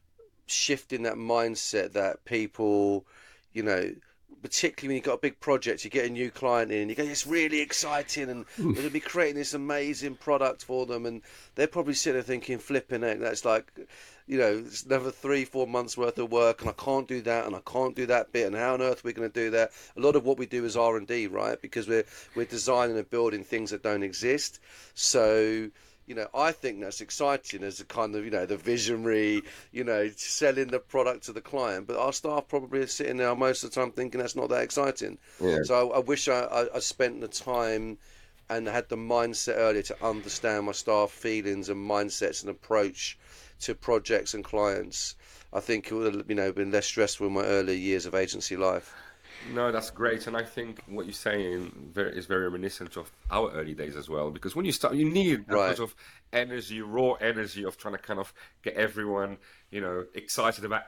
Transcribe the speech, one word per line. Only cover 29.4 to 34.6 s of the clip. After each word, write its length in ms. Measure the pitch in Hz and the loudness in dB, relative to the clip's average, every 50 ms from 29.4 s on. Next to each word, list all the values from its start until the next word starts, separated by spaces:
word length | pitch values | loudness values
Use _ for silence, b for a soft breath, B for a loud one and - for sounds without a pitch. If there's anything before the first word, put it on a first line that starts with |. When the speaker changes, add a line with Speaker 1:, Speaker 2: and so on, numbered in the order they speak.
| - B B B B B | -2 B B B B B
Speaker 1:
you 120 | - 120 123 | -8 -6 -2
know, 260 | 117 110 107 104 107 101 | 0 0 0 0 0 -2
selling 540 | - - - - - 151 139 135 135 135 123 | -6 -6 -6 -2 2 4 4 4 4 0 0
the 100 | 123 127 | 0 -2
product 460 | - _ - 135 127 123 123 113 - | -4 _ 0 2 2 2 0 -2 -6
to 80 | - 110 | -10 -10
the 80 | 113 | -10
client. 440 | - - - 135 127 113 98 92 98 | -10 -6 -4 -2 0 0 -2 -4 -4
But 120 | 101 120 110 | -2 0 2
our 140 | 123 135 | 2 2
staff 360 | 135 - - 156 151 147 143 - | 0 -2 -4 -2 -2 -2 -2 0
probably 320 | - 143 131 131 131 135 | -2 -2 -2 0 -2 -2
are 80 | 131 127 | -2 -2
sitting 300 | - - 147 135 127 127 | -2 -4 -2 -2 0 2
there 180 | 123 120 123 | 2 2 2
most 280 | 123 131 131 127 - - | 4 4 4 2 2 -2
of 60 | 120 | -4
the 100 | - 135 | -2 -2
time 120 | 127 120 | -2 -2
thinking 280 | - - 127 127 - 127 | -2 -4 -4 -2 -2 -4
that's 160 | 123 120 - | -4 -2 -2
not 140 | 135 123 123 | -2 0 2
that 140 | 123 123 | 2 2